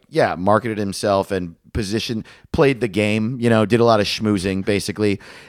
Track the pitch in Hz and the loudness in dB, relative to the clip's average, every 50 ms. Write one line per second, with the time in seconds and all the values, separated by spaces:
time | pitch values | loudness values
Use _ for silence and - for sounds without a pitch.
0 | _ _ 143 160 131 98 80 80 92 101 104 110 - 117 110 101 104 98 90 - | _ _ -2 0 0 0 0 -2 2 2 2 2 2 0 -4 -4 -4 -6 -6 -4
1 | - 104 98 98 92 - 101 92 90 85 82 _ _ - - 123 107 95 107 110 | -2 0 2 0 0 0 -4 -4 -6 -6 -12 _ _ -10 -8 -6 -6 -4 -4 -4
2 | - - 120 110 - - - - _ - - - 151 139 135 110 123 113 87 107 | -4 -4 -8 -8 -10 -12 -18 -20 _ -6 0 2 4 4 2 0 -2 -4 0 0
3 | 104 104 107 110 110 117 135 120 117 120 113 110 110 95 113 113 117 117 113 104 | 0 0 0 0 -2 -2 -4 -2 0 2 4 4 2 2 2 2 4 4 4 4
4 | 101 - - - 110 107 104 98 85 98 95 95 92 - 101 98 - - 92 101 | 2 -2 -4 -4 0 0 0 0 0 -2 -4 -2 -2 -2 -2 -2 -2 -4 -4 -2
5 | 107 104 98 - - - - - - | 0 0 0 -2 -6 -16 -20 -20 -20